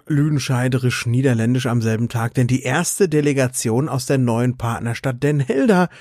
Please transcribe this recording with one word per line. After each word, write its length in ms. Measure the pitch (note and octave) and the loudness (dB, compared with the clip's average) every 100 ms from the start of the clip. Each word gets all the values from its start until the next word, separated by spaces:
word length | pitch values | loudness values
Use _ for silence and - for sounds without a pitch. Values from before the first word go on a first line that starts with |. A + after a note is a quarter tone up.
| - | -2
lüdenscheiderisch 960 | D3 D3+ D3 B2+ B2+ B2+ B2+ B2 A#2+ | 0 2 0 0 0 0 0 0 -2
niederländisch 600 | A#2+ B2 C3+ A#2 A#2 B2+ B2+ | -2 0 2 2 2 0 0
am 160 | A#2 | 0
selben 260 | A2+ A2 A#2 | 0 0 -2
Tag, 260 | A#2+ A2+ | -2 -4
denn 120 | - B2 | 0 2
die 160 | B2 | 0
erste 460 | B2+ C#3 E3+ - F#3+ | 0 -2 -2 0 2
Delegation 800 | D3+ D3 C3+ B2+ B2+ A#2+ A2+ D3 | 2 2 2 0 -2 -2 0 0
aus 180 | C3 - | -2 0
der 120 | C#3 | 0
neuen 380 | B2 A2+ B2 B2 | 2 2 0 -2
Partnerstadt 640 | A#2 A2+ A#2 A2+ C3+ B2 | -4 -4 -6 -4 -4 -2
Den 200 | D3 D3+ | 0 0
Helder 480 | C3 C4+ C4 F#3 F3 - | 0 0 2 2 0 -4